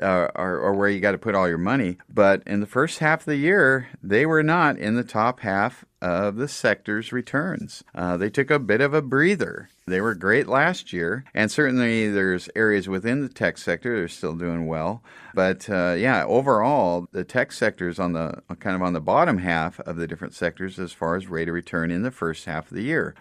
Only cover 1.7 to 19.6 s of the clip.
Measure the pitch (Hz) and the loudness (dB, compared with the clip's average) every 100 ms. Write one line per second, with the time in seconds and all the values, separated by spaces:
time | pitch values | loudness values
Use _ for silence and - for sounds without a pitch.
1.7 | 135 95 90 - - 98 98 - 104 104 | 0 -2 -4 -2 4 6 4 0 -4 -2
2.7 | 127 160 - 156 160 - 147 147 202 139 | 0 -2 0 0 0 -2 -2 2 4 4
3.7 | 131 123 - 95 104 156 160 156 175 151 | 2 -2 -12 0 2 4 4 4 4 2
4.7 | - 107 117 120 110 113 127 110 98 110 | 0 -2 -2 -2 0 0 0 -2 0 0
5.7 | - - _ 90 87 101 104 135 - 123 | -4 -18 _ -2 0 0 -2 -6 -2 0
6.7 | 101 - 107 113 127 117 135 170 - - | 0 -2 -6 -4 -6 -4 -4 -4 -6 -10
7.7 | - - - 90 87 104 - 131 147 110 | -14 -14 -6 -2 -2 -2 0 0 0 2
8.7 | 107 139 156 143 131 165 196 92 - - | 2 2 0 2 2 4 2 -2 -6 -14
9.7 | _ - 92 107 95 92 117 107 127 160 | _ -4 0 0 0 2 4 4 2 2
10.7 | 180 - 90 82 117 - - 107 - 143 | -2 -6 -4 -2 -4 -4 -2 0 2 2
11.7 | 127 120 113 107 101 95 90 - - 110 | 2 2 2 0 2 2 0 -2 0 2
12.7 | 101 92 92 107 135 135 - 95 - - | 2 0 -2 -2 -2 -4 -2 -2 -2 -4
13.7 | 85 123 113 85 - 87 82 87 85 80 | -2 -2 -2 -4 -6 -6 -4 -4 -4 -2
14.7 | 80 82 117 - - - - 92 92 - | -2 -4 -6 -12 -20 -6 0 0 0 -2
15.7 | 95 90 87 123 113 64 117 135 113 117 | 0 0 0 0 0 2 2 4 4 4
16.7 | 143 95 87 87 98 90 127 135 - 110 | 2 2 0 -4 -8 -4 -2 -4 -2 -2
17.7 | - 87 85 90 82 82 - - 87 107 | -2 -4 -2 -2 -2 -4 -8 -14 -10 -6
18.7 | 92 90 87 78 117 170 104 90 82 | -2 -2 0 2 2 2 2 0 0